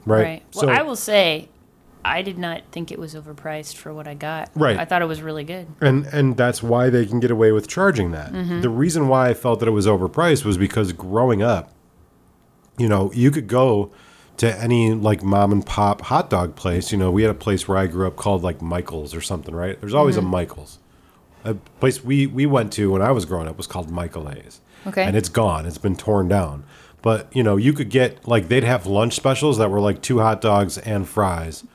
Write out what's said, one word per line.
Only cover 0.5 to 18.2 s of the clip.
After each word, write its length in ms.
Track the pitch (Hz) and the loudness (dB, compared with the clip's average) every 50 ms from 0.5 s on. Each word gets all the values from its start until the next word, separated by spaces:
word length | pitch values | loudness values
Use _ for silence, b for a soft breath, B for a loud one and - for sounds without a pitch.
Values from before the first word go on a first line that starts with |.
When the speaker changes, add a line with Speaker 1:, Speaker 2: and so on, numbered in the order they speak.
| - | -6
Speaker 2:
Well, 80 | 190 | -2
Speaker 1:
So 60 | 160 135 | 0 2
Speaker 2:
I 140 | 220 262 | 2 2
will 140 | 311 302 247 | 0 -2 -6
say, 520 | - - - 214 202 190 165 156 160 - - _ _ _ _ _ _ _ _ - - - | -8 -4 0 2 2 4 2 0 -4 -8 -14 _ _ _ _ _ _ _ _ -16 -8 -4
I 180 | 92 139 175 | -4 -4 -4
did 160 | 190 196 185 175 | -4 -8 -8 -8
not 240 | 175 170 165 - - - | -8 -8 -8 -10 -12 -14
think 180 | - 170 170 165 | -12 -12 -12 -10
it 80 | - - | -12 -14
was 160 | 160 156 156 | -14 -14 -14
overpriced 640 | 156 151 156 151 147 - 160 151 156 151 - - | -16 -18 -18 -18 -14 -12 -10 -10 -10 -12 -14 -16
for 160 | - - 160 | -16 -16 -16
what 160 | 156 151 151 147 | -14 -14 -14 -14
I 60 | 147 | -14
got. 360 | 143 156 151 160 160 - - - | -12 -10 -10 -8 -8 -10 -8 -2
Speaker 1:
Right. 220 | 156 151 127 110 - | 0 2 2 2 0
Speaker 2:
I 60 | 165 | -2
thought 180 | - 180 175 | -2 -2 -2
it 40 | 175 165 | -2 -2
was 140 | 160 156 | -6 -8
really 220 | 156 160 156 156 147 | -8 -10 -10 -10 -10
good. 220 | 156 175 185 175 156 151 - | -10 -10 -12 -12 -14 -8 0
Speaker 1:
And, 260 | 151 139 131 139 143 | 2 2 4 2 0
and 300 | 143 - 143 139 135 120 | -2 0 2 2 2 2
that's 260 | 123 123 123 120 - | 2 2 2 0 -2
why 260 | 113 117 117 120 127 127 | -2 0 2 4 4 4
they 140 | 120 123 117 | 4 2 2
can 140 | 98 113 120 | 2 0 0
get 100 | 120 123 | 0 2
away 220 | 117 110 113 110 | 4 6 6 6
with 160 | 107 107 104 - | 6 4 0 -2
charging 420 | - 170 190 196 160 123 95 85 | -2 0 2 2 2 2 0 -2
that. 200 | 82 78 76 73 | -4 -6 -10 -10
Speaker 2:
Mm-hmm. 280 | - 185 180 170 175 170 | -8 -8 -6 -4 -4 -2
Speaker 1:
The 80 | - 123 | -2 -2
reason 380 | 113 120 147 175 160 165 147 131 | 0 2 0 2 2 2 2 4
why 200 | 131 131 127 123 | 4 4 4 2
I 60 | 113 | 2
felt 260 | - - 123 117 104 | 0 0 0 0 2
that 80 | 117 113 | 2 2
it 40 | |
was 140 | 110 104 95 | 2 2 4
overpriced 580 | 107 104 92 92 - - 147 170 175 151 - - | 4 2 2 0 -2 0 2 2 4 2 2 2
was 120 | 104 98 90 | 0 0 2
because 340 | 98 98 - 117 107 90 | 0 0 0 0 -2 -2
growing 500 | 87 80 92 92 98 113 127 190 113 98 | -4 -8 -8 -4 0 2 2 2 2 2
up, 300 | 104 120 110 90 - - - _ _ _ _ _ - _ _ _ _ _ _ _ _ _ _ _ _ _ _ - | 2 2 0 0 -2 -8 -18 _ _ _ _ _ -20 _ _ _ _ _ _ _ _ _ _ _ _ _ _ -2
you 100 | 120 110 | 0 2
know, 240 | 104 98 95 98 | 2 2 2 0
you 180 | - 123 120 139 | 0 4 4 4
could 180 | 143 156 117 98 | 4 2 -4 0
go 420 | 113 127 131 131 110 101 101 - B B B B B B B B B - | 2 4 4 4 4 2 0 -4 B B B B B B B B B 0
to 200 | - 117 104 95 | 0 0 0 0
any, 320 | 117 117 123 117 113 110 | 0 2 2 4 4 2
like, 300 | 110 113 104 110 104 - | 2 2 2 0 0 2
mom 280 | 95 98 98 101 101 101 | 2 2 4 4 4 4
and 120 | 104 101 - | 2 2 0
pop 380 | - - 104 104 101 104 - | -2 -2 0 0 0 0 -2
hot 260 | - - 127 160 180 - | -4 0 0 0 0 0
dog 280 | - 90 87 85 - | -2 -2 -2 -4 -6
place. 360 | - - 92 87 90 87 - | -6 -4 -2 -2 -2 -2 -2
You 60 | 110 98 | -2 0
know, 120 | 92 92 | 0 2
we 120 | 90 101 | 2 2
had 80 | 110 110 | 2 2
a 40 | 101 | 0
place 320 | - - 110 98 90 - - | -2 -2 -2 -2 -2 0 0
where 100 | 98 95 | 0 0
I 80 | 95 | 0
grew 200 | 90 80 90 95 | 0 -2 -2 -4
up 100 | 92 - | -4 -4
called, 260 | - | -4